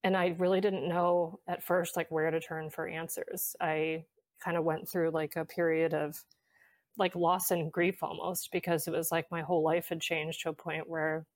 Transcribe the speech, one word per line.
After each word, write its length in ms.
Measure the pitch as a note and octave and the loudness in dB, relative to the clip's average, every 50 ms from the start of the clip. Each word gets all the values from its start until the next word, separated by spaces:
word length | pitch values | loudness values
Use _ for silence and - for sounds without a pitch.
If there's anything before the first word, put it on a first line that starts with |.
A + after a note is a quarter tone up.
| - | 2
And 120 | F#3+ F#3+ | 2 4
I 120 | F#3+ F3 F#3 | 4 2 2
really 320 | E3+ E3+ F3+ F3+ F#3+ F#3 | 2 2 2 4 4 4
didn't 260 | F#3+ G#3 F#3+ F#3 C3 | 4 2 0 0 -2
know 540 | F3 E3+ F3 F3 F3 F3 F3 E3+ E3 E3+ - _ | 0 2 2 4 4 4 4 2 0 -4 -12 _
at 160 | - F3 - - | -6 -6 -6 0
first, 340 | - F3 F3+ E3+ E3+ - | 2 2 2 2 0 -2
like, 120 | F3 E3+ - | -4 -4 -2
where 220 | D#3+ D#3 D#3 E3 | 0 0 2 2
to 80 | D#3+ E3 | 2 0
turn 300 | D#3+ - E3+ D#3+ D#3 D#3 | -2 -4 -8 -6 -6 -8
for 180 | - - D#3+ | -6 -6 -6
answers. 680 | - E3 D#3+ E3 E3+ - - - - - F3+ - - - - | -6 -6 -8 -6 -6 -6 -8 -8 -8 -6 -6 -6 -6 -4 -2
I 460 | - D#3+ D#3 D#3 D#3 D#3+ D#3+ E3 E3 _ _ _ _ _ _ _ | 0 0 2 2 0 0 -2 -4 -6 _ _ _ _ _ _ _
kind 160 | - F#3 E3+ | -4 -2 0
of 80 | E3+ D#3+ | 2 2
went 240 | E3 D#3 D#3 - | 2 0 0 -4
through, 220 | - - F3+ E3 E3 | -4 0 0 0 2
like, 240 | D#3+ D#3+ D#3 D3 - | 2 0 -2 -2 -4
a 100 | E3+ D#3+ | -6 -6
period 480 | - - - E3+ E3 D#3+ D#3+ E3 D#3+ D#3+ | -4 -2 0 2 2 4 4 2 2 2
of, 300 | D3+ D3+ D3 D#3 - - _ _ _ _ _ _ _ _ _ _ _ _ _ _ | 0 -2 -4 -6 -10 -18 _ _ _ _ _ _ _ _ _ _ _ _ _ _
like, 180 | - F#3+ F3+ - | 0 0 0 2
loss 360 | F3 E3+ E3 F3+ F#3 F3+ - | 2 4 4 4 4 2 2
and 200 | F#3 E3+ D#3 D#3 | 2 2 0 -2
grief 320 | - F3 F3 F#3 F#3 - E3 | 0 2 2 2 2 0 -4
almost, 480 | - E3 E3 - E3+ F3+ - - - | -6 -4 -4 -4 -4 -4 -4 -6 -4
because 360 | - F3+ - F3+ E3+ D#3 - | -4 -4 0 0 0 0 0
it 40 | F3+ | -2
was 200 | E3 E3 E3 - | -2 -2 0 0
like 200 | E3+ E3+ D#3+ _ | 0 -2 -2 _
my 100 | F3+ E3 | -6 -6
whole 220 | D#3 C#3+ F3+ E3 D#3 | -2 2 2 4 4
life 260 | D#3+ D#3+ F3 E3 - | 4 2 2 0 -2
had 120 | F3 E3 | -6 -4
changed 400 | - - E3+ D#3+ D3+ D#3+ E3 - - | -2 -2 -2 -2 -2 -4 -6 -4 -4
to 60 | E3 | -6
a 40 | D#3 | -6
point 360 | - - E3+ D#3 D#3 D#3 - | -6 -6 -6 -4 -4 -4 -4
where 380 | E3 D#3+ D#3 D#3 D#3 D#3+ D#3 _ _ | -2 0 0 0 0 -2 -6 _ _